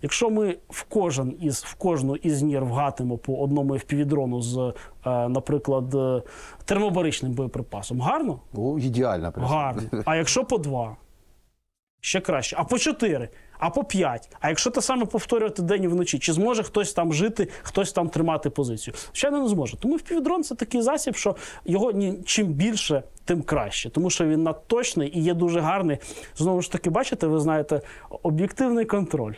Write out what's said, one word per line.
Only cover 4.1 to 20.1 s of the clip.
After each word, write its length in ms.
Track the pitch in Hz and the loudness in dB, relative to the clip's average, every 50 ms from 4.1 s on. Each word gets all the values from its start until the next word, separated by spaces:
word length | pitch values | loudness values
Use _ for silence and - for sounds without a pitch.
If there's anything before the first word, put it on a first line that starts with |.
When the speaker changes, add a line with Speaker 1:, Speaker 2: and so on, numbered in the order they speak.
| 147 147 135 127 123 123 | 2 0 0 0 -2 -2
Speaker 1:
з, 160 | 117 117 123 127 | -2 -2 -2 -2
е, 160 | 127 123 120 - - - - - - 127 127 120 120 120 | -2 -2 -4 -8 -14 -18 -20 -8 -4 -2 0 2 2 2
наприклад, 680 | 127 131 127 - 151 147 147 - 139 131 123 131 131 | 0 -2 0 0 -2 0 2 2 0 0 0 0 0
е, 260 | 139 131 131 127 123 113 - - - - - - - - | 0 2 2 0 0 -2 -6 -16 -18 -18 -18 -18 -16 -4
термобаричним 680 | - 202 202 208 208 180 180 175 160 - - - 131 123 | -2 0 2 2 2 2 2 0 0 0 -2 -4 -4 -2
боєприпасом, 680 | 123 135 127 - 131 117 - - 104 98 - 123 127 | -2 -4 -4 -4 -8 -8 -8 -8 -10 -8 -6 -4 -2
гарно? 380 | 123 160 247 320 330 240 151 123 - - - 101 | 0 0 0 0 0 -2 -4 -6 -10 -12 -8 -4
Speaker 2:
О, 220 | 107 131 147 156 | -2 -2 0 0
ідеально 520 | 127 131 117 120 131 120 101 87 82 85 | -2 0 2 2 2 2 2 0 -2 -4
просто. 240 | - - 127 127 151 | -4 -4 -2 0 0
Speaker 1:
Гарно. 260 | 156 147 135 123 - 117 110 - 110 104 | 0 0 -2 -4 -4 -6 -4 -4 -4 0
А 100 | - 156 | 0 2
якщо 300 | 160 160 - - 254 262 | 2 2 2 0 0 0
по 120 | - 262 214 | 2 0 0
два? 400 | 151 143 139 123 117 110 107 - - - - _ _ _ - _ _ _ _ _ _ _ _ _ _ _ _ _ | 0 -2 -2 -2 -4 -4 -8 -16 -20 -20 -20 _ _ _ -20 _ _ _ _ _ _ _ _ _ _ _ _ _
Ще 180 | - - - 190 | -6 -2 -2 -2
краще. 360 | 185 - 165 135 120 - - 156 | 0 0 0 0 0 -2 -2 -2
А 40 | 175 | 0
по 140 | - 247 247 | 0 0 2
чотири? 520 | - 311 311 302 233 214 160 131 120 - - - - - - - | 2 0 0 2 2 2 2 0 -2 -6 -10 -18 -20 -20 -8 -2
А 100 | 156 165 | -2 0
по 140 | - 277 285 | 0 0 -2
п'ять? 520 | 285 - 190 180 143 120 117 - - - - | 0 0 2 2 2 0 -4 -8 -14 -12 -4
А 100 | - 147 | -2 0
якщо 220 | 165 - - 247 | 0 2 0 0
те 100 | 240 262 | 0 0
саме 240 | - - 262 254 233 | 0 0 0 0 0
повторювати 560 | 190 - 220 - - 247 233 214 214 214 - | 0 0 -4 0 2 2 2 2 0 0 -2
день 220 | 175 165 202 208 190 | 0 2 2 2 2
і 40 | 175 | 2
вночі, 320 | 170 180 180 170 - 135 | 2 2 0 0 0 -2
чи 140 | - - 160 | 0 0 2
зможе 300 | 156 196 233 247 220 214 | 2 2 2 2 0 -2
хтось 300 | - - 208 202 - - | 0 0 0 0 0 0
там 200 | - 170 170 156 | 0 0 2 2
жити, 340 | 147 185 226 220 - 196 - - - | 2 2 0 2 0 -2 -2 -2 -12
хтось 320 | - - - 196 - 160 - | -14 -2 0 0 0 2 0
там 160 | 190 170 165 | 0 -2 0
тримати 400 | - 156 160 165 160 147 - 143 | 0 0 2 2 2 0 0 -2
позицію? 440 | - - 143 123 113 104 - - - - - | -2 0 -2 -2 -2 -6 -8 -10 -12 -12 -14
Звичайно, 360 | - - - - 285 285 285 | -10 -4 0 0 2 2 2
не 60 | 269 233 | 2 2
зможе. 300 | 208 180 139 113 - - | 2 2 0 -2 -4 -4
Тому 180 | - 233 302 | -2 0 0
F 160 | 320 - - | 0 -2 -2